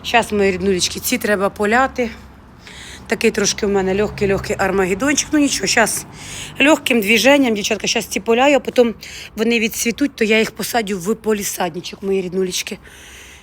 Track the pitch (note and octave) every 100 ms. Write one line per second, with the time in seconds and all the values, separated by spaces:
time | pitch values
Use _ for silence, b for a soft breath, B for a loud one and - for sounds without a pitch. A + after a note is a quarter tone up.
0 | - A#3+ G3+ G#3 G3 F#3 G3 F3+ - -
1 | - B3+ G#3+ G3+ G3 - G#3 A#3 C4+ C4
2 | A#3 - - - - - B B B B
3 | - A3+ A3+ G#3 G3 - G#3 G3+ F#3+ G3
4 | G#3 - G3 F#3+ - G#3 F#3+ F#3+ F#3 G3
5 | C#4 C#4+ - D4+ C#4 - F#3 B3 G#3 -
6 | - B B B B - F3+ G#3+ - A#3
7 | G3 A3+ A#3+ C#4+ B3+ G#3+ G3+ G#3 G3+ A#3
8 | - A#3 A3+ A#3 C#4 C#4 - - A#3 -
9 | B B B - A3+ A#3 A3 - A#3 -
10 | C#4+ - G#3+ A3 A3 - G3+ A#3+ G3 G3+
11 | E3+ A3+ A3 G#3 G3 - F3+ F3 - G3+
12 | G3 F#3+ F3+ F#3 F#3 F3+ - F#3 B B
13 | B B B B